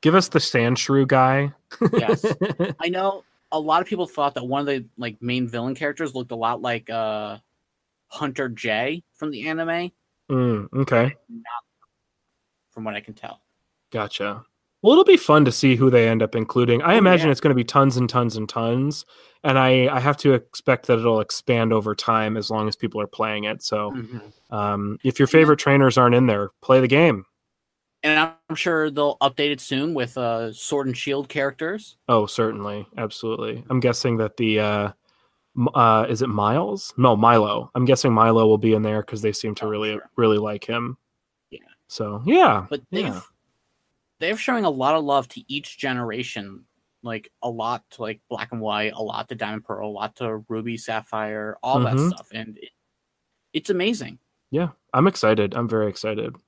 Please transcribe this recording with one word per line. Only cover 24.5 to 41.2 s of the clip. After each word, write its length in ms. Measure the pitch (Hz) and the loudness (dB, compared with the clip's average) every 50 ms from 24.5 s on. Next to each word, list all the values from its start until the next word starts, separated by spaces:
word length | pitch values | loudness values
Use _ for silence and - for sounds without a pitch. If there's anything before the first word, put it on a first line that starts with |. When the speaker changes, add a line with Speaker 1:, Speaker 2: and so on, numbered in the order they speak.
| 120 | -6
Speaker 1:
um, 420 | 107 104 104 104 101 101 101 107 - _ | -4 -2 -2 -2 -4 -4 -6 -8 -4 _
if 140 | 135 - - | -4 2 2
your 80 | 139 - | 0 4
Speaker 2:
Yeah. 40 | |
Speaker 1:
favorite 260 | - 160 160 151 151 143 | 6 6 6 6 4 2
trainers 380 | - 143 139 139 139 131 117 - | 2 2 4 6 6 4 6 4
aren't 180 | 127 120 120 | 4 6 6
in 120 | 123 131 123 | 4 4 4
there, 220 | 107 101 101 98 _ _ | 2 0 -4 -8 _ _
play 180 | - - 131 131 | 2 4 4 4
the 60 | 131 123 | 6 4
game. 380 | 135 143 165 170 123 98 95 _ _ _ _ _ _ _ _ _ _ _ _ _ _ _ - | 4 4 4 4 2 0 -6 _ _ _ _ _ _ _ _ _ _ _ _ _ _ _ -2
Speaker 2:
And 140 | 151 151 156 160 165 165 165 _ _ | 0 2 2 2 0 -2 _ _ _
I'm 60 | 160 | -8
sure 340 | 156 - 180 170 160 156 156 | -4 -2 -2 0 0 -2 -2
they'll 280 | 139 143 147 147 139 _ | -2 -2 -2 -2 0 _
update 340 | - 139 131 - 143 147 | 0 -2 0 0 -2 -2
it 80 | 147 135 | -2 -4
soon 320 | - - 139 135 143 160 170 | -6 -6 -4 -4 -4 -4 -4
with, 240 | 143 123 120 - 131 | -4 -6 -6 -6 -6
uh, 360 | 123 117 117 113 117 113 107 | -4 -4 -4 -4 -6 -8 -10
Sword 340 | - - - 156 147 139 131 | -10 -8 -4 -4 -4 -2 -4
and 100 | 123 123 | -6 -6
Shield 300 | - 147 139 139 143 131 | -6 -6 -4 -6 -6 -6
characters. 680 | - 151 139 139 135 _ 156 165 170 214 214 - _ _ _ - | -4 -4 -4 -4 -4 _ -8 -8 -8 -10 -12 -16 _ _ _ 2
Speaker 1:
Oh, 180 | 123 113 107 | 2 2 2
certainly. 640 | 101 - - 113 110 110 107 101 104 104 104 104 _ _ - | 0 -2 -2 -2 -2 -2 -6 -8 -10 -10 -10 -14 _ _ -8
Absolutely. 680 | 117 107 - - - 151 113 - 113 110 113 120 120 - | -8 -8 -8 -8 -8 -8 -6 -6 -6 -8 -10 -10 -8 -4
I'm 100 | 131 127 | -2 0
guessing 360 | 123 123 120 - - 131 117 113 | 2 2 0 0 -2 -2 0 0
that 200 | 110 107 _ - | -2 -4 _ -2
the, 220 | 120 110 107 107 | 0 0 2 2
uh, 320 | 107 104 104 104 104 104 101 _ _ _ _ _ _ _ _ _ _ _ _ - | 2 0 0 -2 -2 -4 -6 _ _ _ _ _ _ _ _ _ _ _ _ -2
M-, 100 | 120 127 - | -2 0 4
uh, 320 | 139 120 117 110 110 113 117 | 4 6 6 6 4 4 2
is 120 | 123 107 | 0 -2
it 60 | 135 127 | -2 -2
Miles? 640 | 104 104 101 104 117 147 180 208 208 196 - - - | 0 0 0 2 2 0 -2 -2 -6 -8 -10 -10 -2
No, 200 | - 127 127 117 104 | 2 4 4 4 6
Milo. 540 | 110 117 120 113 107 104 104 113 120 - _ | 6 6 6 6 4 2 -2 -6 -6 -6 _
I'm 80 | 127 127 | -2 2
guessing 300 | 123 135 - - 139 117 | 2 2 2 2 2 4
Milo 340 | 110 113 113 113 113 113 110 | 4 4 4 6 4 6 4
will 100 | 110 104 | 4 4
be 160 | 104 113 110 | 4 2 2
in 100 | 107 107 | 2 0
there 200 | 107 107 107 104 | -2 -4 -4 -6
'cause 180 | - - 107 | -6 -10 -4
they 120 | 104 110 101 | -4 -4 -4
seem 200 | - - 110 104 | -4 -6 -8 -8
to 100 | - - | -6 -6
Speaker 2:
Oh, 40 | 107 | -6
Speaker 1:
really, 220 | 107 104 107 107 | -6 -4 -4 -6
Speaker 2:
sure. 180 | 107 104 - - _ | -6 -8 -10 -10 _
Speaker 1:
really 220 | - 117 110 107 104 | 2 4 4 4 2
like 260 | 107 107 104 104 - | 0 -4 -6 -8 -8
him. 340 | - 117 120 120 123 135 _ _ _ _ _ | -6 -6 -6 -6 -6 -10 _ _ _ _ _